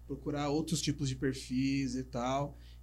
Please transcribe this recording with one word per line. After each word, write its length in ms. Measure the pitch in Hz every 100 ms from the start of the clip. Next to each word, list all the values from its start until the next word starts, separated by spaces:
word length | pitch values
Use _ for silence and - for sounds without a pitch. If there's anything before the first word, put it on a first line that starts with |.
| -
procurar 440 | 135 156 147 147
outros 300 | 147 165 170
tipos 300 | - - 139
de 60 | 131
perfis 800 | 135 127 - 123 135 139 135 127
e 80 |
tal. 520 | 127 123 123 135 143 - - -